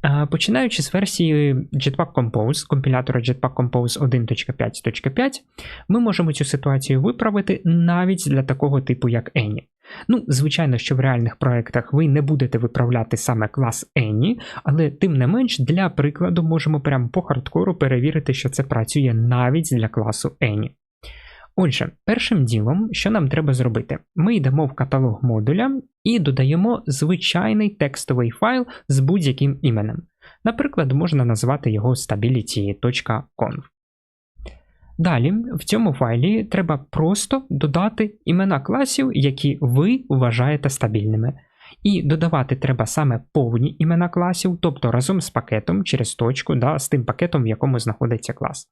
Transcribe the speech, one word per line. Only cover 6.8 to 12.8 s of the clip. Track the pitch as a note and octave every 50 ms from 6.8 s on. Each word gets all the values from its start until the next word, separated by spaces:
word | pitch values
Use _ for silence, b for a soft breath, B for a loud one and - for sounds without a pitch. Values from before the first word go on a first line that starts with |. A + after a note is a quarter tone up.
| C3+ - C#3 C3
виправити | C#3+ G#3+ B3+ - A3+ A3 G3+ G3+ G3 G3+ F#3 - -
навіть | E3+ E3 E3+ E3+ E3+ F3 F3 F3+ F#3 F#3+ F3 -
для | D3 C#3+ C3+ C3
такого | C3 C3 - - C#3+ C#3 C3+
типу, | C3+ C3+ B2+ B2 - A#2+
як | A#2 A#2 A2 - _
Any. | C#3+ A2 G#2 G#2+ - - _ _ B B B B B B
Ну, | - A#3 A#3 -
звичайно, | - C#3 B2+ C#3+ D3+ - - E3 C#3 B2+
що | A#2 - - C#3+
в | B2+
реальних | C3 C3+ B2+ A#2+ A#2 A2+ -
проєктах | _ - C3 B2 A#2+ A2+ - - A#2+ A#2 - -
ви | C#3+ E3
не | D3+ C3+ D3
будете | D3 C#3 D#3 C#3 C3 B2 -
виправляти | A#2+ A#2+ A2+ A#2+ C3